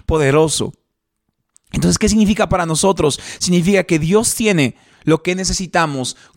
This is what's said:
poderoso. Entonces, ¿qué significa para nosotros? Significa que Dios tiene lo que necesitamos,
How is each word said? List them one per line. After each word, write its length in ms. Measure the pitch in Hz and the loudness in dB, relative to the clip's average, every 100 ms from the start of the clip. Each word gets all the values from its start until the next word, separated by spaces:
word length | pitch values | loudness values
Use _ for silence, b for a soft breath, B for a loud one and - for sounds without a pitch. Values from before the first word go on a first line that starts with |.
| - | -4
poderoso. 680 | 156 135 147 160 - 104 - _ _ _ _ _ _ _ _ - | 0 2 2 2 -2 -6 -10 _ _ _ _ _ _ _ _ -8
Entonces, 260 | - 170 170 | -2 0 2
¿qué 120 | 214 | 0
significa 380 | 214 208 214 165 | 2 2 0 0
para 200 | 180 165 | 0 -2
nosotros? 520 | 156 190 180 151 - B B | 0 0 2 0 -2 B B
Significa 460 | 180 175 170 190 - | 0 2 2 0 2
que 120 | 160 | -2
Dios 380 | 160 208 233 - | 2 0 0 -2
tiene 420 | 214 175 123 - b b | 0 2 0 -4 b b
lo 200 | - 156 | 0 0
que 120 | 180 185 | 0 -4
necesitamos, 840 | 185 185 175 175 156 135 123 - b | -4 -6 -2 -2 -2 -4 -8 -10 b